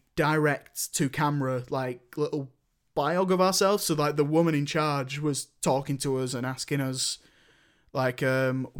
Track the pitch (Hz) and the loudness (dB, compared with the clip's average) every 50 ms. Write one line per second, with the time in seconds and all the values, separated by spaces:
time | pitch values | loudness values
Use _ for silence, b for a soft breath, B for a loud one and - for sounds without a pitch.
0 | _ _ - - 151 147 156 156 151 147 139 - - - - - - - - - | _ _ -4 -2 0 2 2 2 2 2 0 -2 -6 -12 -10 -10 -8 -4 -2 -2
1 | 156 127 - 156 156 147 147 143 135 131 131 123 123 - 139 135 131 127 123 123 | -2 -2 0 0 0 0 0 0 -2 -2 -2 -4 -4 -4 -4 -4 -4 -4 -6 -8
2 | _ - - 151 147 - 156 151 135 131 _ _ _ _ _ _ _ _ - 151 | _ -10 -6 -4 -4 -2 -2 -4 -6 -8 _ _ _ _ _ _ _ _ -2 0
3 | 139 151 170 185 196 180 185 180 185 190 180 - 202 196 208 202 - - 160 151 | 0 2 2 2 2 4 4 4 4 4 4 4 4 4 2 2 0 0 0 0
4 | 147 147 147 151 143 143 156 165 170 165 156 143 143 - - 160 156 151 143 143 | 0 0 2 2 2 4 4 4 4 4 2 0 0 0 0 0 0 0 0 -2
5 | 131 135 139 143 151 151 139 - - - _ - - 170 131 139 139 - 139 131 | -4 -4 -6 -4 -2 -2 -2 -2 -6 -10 _ -4 0 2 2 2 0 -2 -4 -2
6 | - 139 131 131 131 127 127 120 123 131 127 - - - 147 139 135 135 131 131 | -2 -2 -2 -2 -2 -4 -4 -4 -4 -6 -6 -6 -6 -4 -2 -2 -2 -2 -4 -4
7 | - - - - b b b b b b b b b b b b b b - 139 | -4 -4 -6 -8 b b b b b b b b b b b b b b -4 -2
8 | 131 127 127 - 143 131 131 131 131 131 131 131 127 - - | 0 0 0 0 0 2 2 2 2 0 0 -2 -4 -2 2